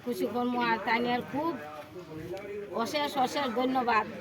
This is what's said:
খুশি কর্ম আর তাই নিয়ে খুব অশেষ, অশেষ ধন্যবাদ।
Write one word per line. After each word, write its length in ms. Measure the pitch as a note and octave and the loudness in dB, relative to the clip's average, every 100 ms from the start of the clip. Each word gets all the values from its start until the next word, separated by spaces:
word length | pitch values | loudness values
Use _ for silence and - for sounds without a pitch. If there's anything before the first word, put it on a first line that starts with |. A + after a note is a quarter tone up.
খুশি 220 | - A#3+ B3 | -4 -2 0
কর্ম 220 | A3+ B3 B3 A#3+ | 0 0 2 2
আর 80 | A3+ B3 | 2 2
তাই 140 | A#3 | 2
নিয়ে 160 | A#3+ B3 - | 4 0 0
খুব 200 | C4 E4 C4+ - D3+ D3 F3+ E3 D#3 E3+ F#3 G#3 G#3 G3 F3+ | -2 -2 -2 -6 -12 -12 -14 -12 -10 -8 -8 -8 -8 -6 -2
অশেষ, 300 | A3+ D4 C#4+ C#4 B3+ | 0 0 0 2 2
অশেষ 220 | D4 C#4 A3 | 2 0 2
ধন্যবাদ। 460 | B3+ C4 A#3 A3 A3 - | 2 2 4 4 2 -4